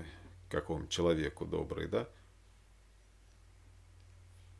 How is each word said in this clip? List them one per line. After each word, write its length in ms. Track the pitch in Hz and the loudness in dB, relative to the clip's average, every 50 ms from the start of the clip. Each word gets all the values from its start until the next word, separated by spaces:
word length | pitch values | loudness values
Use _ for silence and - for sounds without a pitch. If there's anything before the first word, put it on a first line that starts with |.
| 80 76 - - - - - - - - | -6 -8 -12 -16 -16 -18 -18 -18 -6 -2
какому-то 380 | - - - - 82 76 76 76 | 0 0 2 2 0 0 0 0
человеку 580 | - - 87 85 82 78 76 73 - - 85 | 2 6 8 8 8 8 6 2 0 -2 -4
добрые, 420 | 80 82 82 80 - - 82 82 80 | 0 0 0 0 0 0 -2 0 2
да? 200 | 101 113 117 - - - - - - - - - - - - - - - - - - - - - - - - - - - - - - - - - - - - - - - - - - - - - - - - - - | 2 2 2 0 -6 -18 -20 -20 -20 -20 -20 -20 -20 -20 -20 -20 -20 -20 -20 -20 -20 -20 -20 -20 -20 -20 -20 -20 -20 -20 -20 -20 -20 -20 -20 -20 -20 -20 -20 -20 -20 -20 -20 -20 -20 -20 -20 -20 -20 -20 -18 -18 -18